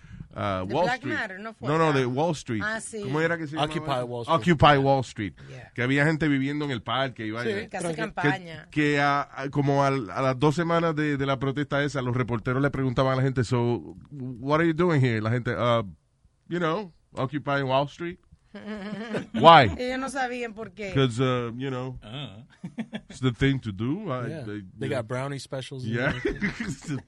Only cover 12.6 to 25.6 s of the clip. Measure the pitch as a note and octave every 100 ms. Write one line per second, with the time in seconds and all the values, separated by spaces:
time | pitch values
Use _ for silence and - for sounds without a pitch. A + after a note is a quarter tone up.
12.6 | C#3 C3 C3 B2 C3 C3 C3+ C3 G#2+ B2
13.6 | A#2+ A2 D#2+ - - C#3+ B2+ A#2+ C3+ D#3
14.6 | E3+ D#3+ F3+ D3 B2+ A2 A2 B2 A#2+ F#2+
15.6 | A#2+ A#2 G2 D2+ _ _ _ _ - F3
16.6 | D#3+ F3+ F#3 - _ - C3 D3 C#3 C#3
17.6 | C3+ C3+ C#3+ - E3+ F3+ _ - _ G3+
18.6 | G#3 G#3+ G3+ G3+ A3+ - - A2+ D#3 D#3+
19.6 | A2 D#2 B3 - C4+ C#4 B3 B3 A#3 G#3+
20.6 | G#3 - G3 C3+ C3 A2+ C3 B2 A#2+ A#2
21.6 | C3+ B2+ C3 B2 G#2+ C3+ B2 G2 C#3+ -
22.6 | F3 - A3 A3 - - B2+ A2+ C3+ C3+
23.6 | A2 F#2+ A#2 F#3 G3+ B2+ A#2 D#3+ A2 G#2
24.6 | F#2 A2 C3+ C3+ A2+ B2+ C#3 C#3 - C3+